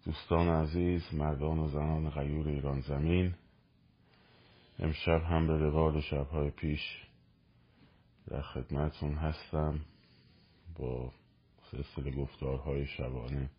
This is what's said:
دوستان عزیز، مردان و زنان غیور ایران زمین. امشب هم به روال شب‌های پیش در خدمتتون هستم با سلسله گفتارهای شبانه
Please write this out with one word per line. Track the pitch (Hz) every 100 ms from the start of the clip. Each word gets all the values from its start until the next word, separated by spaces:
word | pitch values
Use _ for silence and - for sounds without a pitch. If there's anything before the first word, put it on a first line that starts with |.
| -
دوستان | 80 - 82 85
عزیز، | 82 78 82 87 87 82
مردان | 78 76 73 76 80
و | 78
زنان | 71 76 78 78
غیور | 71 71 76 76
ایران | 71 69 69
زمین. | 67 69 78 90 90 87 - _ _ _ _ _ _ - - - - - - -
امشب | 85 76 - 82
هم | 82 82 80
به | 78
روال | 76 76 80 76
شب‌های | 73 73 69 80 73
پیش | - 80 73 - - - _ _ _ _ _ _ _ - _ _ _ -
در | 69
خدمتتون | 69 - 64 71 76 - 76
هستم | 73 78 78 - 80 76 76 76 - _ - - - - - - 82
با | 64 62 64 - _ _ _ _ -
سلسله | - 71 - 69
گفتارهای | 65 69 - 67 65 71 71 69
شبانه | - 64 64 60 69 67